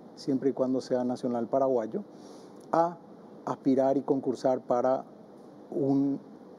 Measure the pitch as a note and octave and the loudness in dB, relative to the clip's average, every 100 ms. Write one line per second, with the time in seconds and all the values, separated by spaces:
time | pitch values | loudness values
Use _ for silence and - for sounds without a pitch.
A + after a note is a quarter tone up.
0 | - - - C3 C3+ B2 B2+ C3 - B2+ | -20 -10 -2 0 0 0 0 0 0 -2
1 | B2 B2 B2+ A#2+ A2+ C3+ C3+ B2+ A2 F3+ | -2 -2 -2 -2 0 2 2 0 -2 -6
2 | - - - - - - - D#3+ E3+ F3 | -10 -16 -18 -18 -20 -18 -2 2 2 -2
3 | - - - - - B2+ C#3 C3 C3+ C#3 | -18 -20 -20 -12 -8 -2 0 4 4 2
4 | C3 C3+ C3 A#2 C3+ B2+ - B2 B2+ C3+ | 2 0 0 0 0 0 0 2 2 0
5 | - - - - - - - - C#3 C#3 | -4 -18 -20 -20 -20 -20 -8 -2 2 2
6 | C#3 C#3 - - - | 2 -2 -8 -20 -20